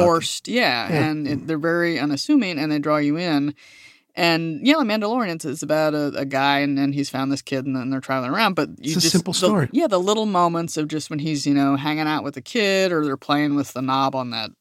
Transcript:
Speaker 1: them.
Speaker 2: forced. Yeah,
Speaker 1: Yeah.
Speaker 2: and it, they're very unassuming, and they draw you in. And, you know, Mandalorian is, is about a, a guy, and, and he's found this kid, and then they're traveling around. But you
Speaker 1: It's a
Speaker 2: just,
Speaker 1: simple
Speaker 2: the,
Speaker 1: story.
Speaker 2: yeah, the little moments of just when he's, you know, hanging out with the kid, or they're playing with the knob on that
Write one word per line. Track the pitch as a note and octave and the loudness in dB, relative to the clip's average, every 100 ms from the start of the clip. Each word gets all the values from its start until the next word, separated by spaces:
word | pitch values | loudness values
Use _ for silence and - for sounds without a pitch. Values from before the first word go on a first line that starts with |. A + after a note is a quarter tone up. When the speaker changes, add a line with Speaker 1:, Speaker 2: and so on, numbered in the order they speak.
Speaker 1:
them. | |
Speaker 2:
forced. | F3 E3 - - - | 4 4 0 -8 -2
Yeah, | A#3+ G3 A#2+ G2+ | 0 2 0 0
Speaker 1:
Yeah. | D#3 | 0
Speaker 2:
and | D#3 D3+ C#3+ | 0 -2 -2
it, | C#3 C#3 | -4 -4
they're | D#3 | -2
very | E3 E3+ E3+ D#3 | 0 0 0 0
unassuming, | D3 C#3 - D4 G3 E3+ | -2 -2 2 2 2 -2
and | D#3 | -2
they | D3+ | -2
draw | D3+ D3+ | 0 2
you | D3 D#3 | 2 0
in. | F3+ D3 D3 - - - - _ _ - | 0 0 -2 -6 -18 -20 -20 _ _ -2
And, | E3+ E3 E3 D#3 | 0 2 -2 0
you | B3 | 2
know, | D#4 | 2
Mandalorian | A3+ A3 G#3 B3+ G3 E3 | 2 0 0 0 -2 -4
is, | |
is | D#3+ D#3 | -6 -6
about | D3+ D3+ D#3 | 0 2 2
a, | D3+ D3 - | 0 -2 -4
a | |
guy, | C#3 C3+ C#3 C#3 | -4 0 2 2
and, | C#3+ C#3 | 2 0
and | C#3 | 0
he's | C#3 C#3+ | -2 -4
found | B2+ C3+ | -4 -2
this | C#3 | -4
kid, | - C3+ C#3 | -2 -4 -2
and | |
then | C3 B2+ | -4 -4
they're | C3 | -4
traveling | - C3 B2+ | -2 -2 -2
around. | F#3 G#3+ | 0 0
But | E3 C#3+ E2+ | 0 -2 -4
you | C#3 | -4
Speaker 1:
It's | E3 | 0
a | |
Speaker 2:
just, | E3 | 2
Speaker 1:
simple | F3+ F#3 | 2 0
Speaker 2:
the, | - | 0
Speaker 1:
story. | F#3 G#3 C3 | 2 4 2
Speaker 2:
yeah, | B3 D#4+ | 2 2
the | F#3 | 2
little | F#3+ G#3+ G#3+ | 2 2 2
moments | F#3 F3 E3+ E3+ D#3 | 2 2 0 -4 -4
of | D3+ | -4
just | D#3 - | -4 -6
when | D#3 | -4
he's, | D#3 D3 | -2 -2
you | C#3+ | 2
know, | C#3+ C#3 | 2 4
hanging | C#3 D3+ D#3 D#3 | 2 0 -2 -2
out | D3+ | -2
with | C#3+ | -4
the | C#3 | -10
kid, | - A#3+ G3+ F#3+ F#3+ | -6 0 2 2 2
or | E3 | 2
they're | D3+ C3+ | 0 -2
playing | - D3 D3 C#3+ | 0 0 2 0
with | C3+ | -2
the | B2 | -4
knob | C3 C3+ C3+ | -2 2 0
on | C3 B2 | 0 -6
that | A2+ G#2+ - | -8 -10 -12